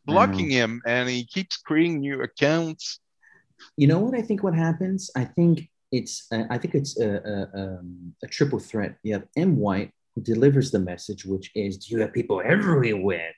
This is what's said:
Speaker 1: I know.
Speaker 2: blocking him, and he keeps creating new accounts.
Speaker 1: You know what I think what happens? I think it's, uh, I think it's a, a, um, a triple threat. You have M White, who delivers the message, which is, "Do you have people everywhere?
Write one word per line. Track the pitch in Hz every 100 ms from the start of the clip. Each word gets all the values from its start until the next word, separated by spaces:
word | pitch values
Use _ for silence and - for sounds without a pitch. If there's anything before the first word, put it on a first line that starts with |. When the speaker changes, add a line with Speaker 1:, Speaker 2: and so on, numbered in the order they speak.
| -
Speaker 1:
I |
know. |
Speaker 2:
blocking | 170 247 190 160
him, | 131 113 117 117
and | 120 123
he | 123
keeps | 120 - 185 -
creating | - 156 170 156
new | 139 135
accounts. | 127 - 143 165 165 170 - - _ _ _ _ _ _ - -
Speaker 1:
You | 143
know | 165
what | 233 254
I |
think | 220 196
what | 196
happens? | 165 165 165 185 190 -
I | -
think | 120 - 170 156 - _ _
it's, | 127 123 - -
uh, | 113 113
I | 120
think | -
it's | 143 139 -
a, | 110 101 104 101 92
a, | 98
um, | 95 92 90 90 87 -
a | -
triple | - 143 120
threat. | - 110 98 -
You | 107
have | 104 - -
M | 185 135
White, | 104 95 - _ _ -
who |
delivers | - 113 139 139 -
the | 101
message, | 90 90 - 101
which | 95 95 95
is, | 110 98 95
"Do | -
you | 113
have | 104
people | 120 - 98
everywhere? | 104 196 202 147 120 101 98 85 82